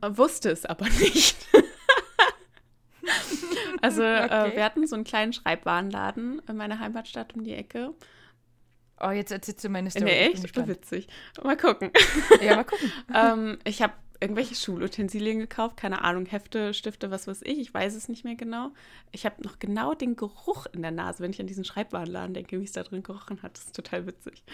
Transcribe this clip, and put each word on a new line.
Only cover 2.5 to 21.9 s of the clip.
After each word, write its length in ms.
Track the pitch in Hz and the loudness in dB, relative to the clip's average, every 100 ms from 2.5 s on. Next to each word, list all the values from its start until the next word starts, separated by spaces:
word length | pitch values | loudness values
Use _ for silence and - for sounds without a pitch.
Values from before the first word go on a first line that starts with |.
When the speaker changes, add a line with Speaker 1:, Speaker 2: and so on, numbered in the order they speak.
| _ _ _ _ - 349 - - - 349 415 427 - | _ _ _ _ -10 -2 -2 -2 -8 -6 -6 -6 0
Speaker 1:
Also, 200 | 226 214 | 0 2
äh, 220 | 226 226 233 | 2 4 4
Speaker 2:
Okay. 300 | 220 208 214 | 2 2 2
Speaker 1:
wir 80 | |
hatten 220 | 214 311 311 | 0 0 -2
so 80 | |
einen 100 | 220 | -2
kleinen 280 | 226 220 220 | -2 -2 -2
Schreibwarenladen 1080 | 240 - 170 - 175 196 202 190 214 240 294 - | -2 -4 -2 0 -2 -2 -4 -4 -4 -6 -8 -10
in 80 | 220 | -10
meiner 220 | 208 220 | -8 -8
Heimatstadt 540 | 214 226 226 240 226 | -8 -8 -10 -12 -10
um 100 | 226 | -10
die 100 | 220 | -10
Ecke. 400 | - 202 240 262 320 - - - _ _ _ _ _ _ - | -10 -10 -10 -10 -12 -20 -20 -20 _ _ _ _ _ _ -6
Speaker 2:
Oh, 100 | 190 | -4
jetzt 220 | 202 196 | -2 -4
erzählst 320 | 196 - - | -8 -10 -8
du 40 | - | -4
meine 220 | 190 185 | -4 -2
Story. 140 | 196 208 | 0 2
Speaker 1:
Nee, 60 | |
Speaker 2:
Ich 120 | 170 | 4
bin 80 | 233 | 4
Speaker 1:
echt? 100 | 190 | 2
Speaker 2:
gespannt. 260 | 180 247 214 | -4 -4 -4
Speaker 1:
Witzig. 400 | 175 - 175 - - - - | -6 -6 -8 -8 -18 -20 -6
Mal 140 | 269 302 | -2 2
gucken. 340 | 349 - - - - 311 - - | 2 2 4 6 6 4 8 8
Speaker 2:
Ja, 140 | 214 | 10
mal 100 | 214 | 4
gucken. 280 | - 415 254 - | 2 -2 -4 -6
Speaker 1:
<laughs> 120 | - | 0
Ähm, 440 | 220 226 220 220 - | 4 6 4 -2 -6
ich 180 | - 202 | -6 0
hab 160 | 214 - - - | 0 -2 -16 -6
irgendwelche 300 | 202 214 240 | -4 -2 -2
Schulutensilien 840 | 240 - 175 190 - 196 208 214 220 | -4 -6 -4 -4 -4 -4 -2 -2 -2
gekauft, 380 | 220 - 226 - | -4 -4 -4 -4
keine 260 | 196 190 | -6 -2
Ahnung, 220 | 175 180 185 | -2 -2 -4
Hefte, 460 | 208 - 220 208 | -8 -6 -4 -4
Stifte, 360 | 208 214 - 202 | -4 -8 -8 -8
was 160 | 190 - | -8 -8
weiß 160 | 196 | -10
ich, 160 | - 294 | -6 -6
ich 140 | 240 | -4
weiß 200 | 202 196 | -4 -4
es 140 | 220 - | -4 -10
nicht 160 | 233 | -10
mehr 100 | 240 233 | -10 -10
genau. 340 | 233 233 262 285 - - - | -8 -8 -8 -12 -20 -20 -20
Ich 140 | - 214 | -6 -6
hab 180 | - | -6
noch 140 | 202 - | -14 -10
genau 360 | 202 208 262 | -4 -2 -2
den 220 | 311 247 233 | -2 -4 -4
Geruch 500 | 208 - - - - | -6 -8 -6 -6 -6
in 100 | 175 | -8
der 80 | 165 | -8
Nase, 300 | 165 180 175 | -6 -6 -6
wenn 80 | 180 | -8
ich 100 | 196 | -8
an 60 | 190 | -10
diesen 180 | 190 | -8
Schreibwarenladen 680 | 185 - 214 | -8 -6 -6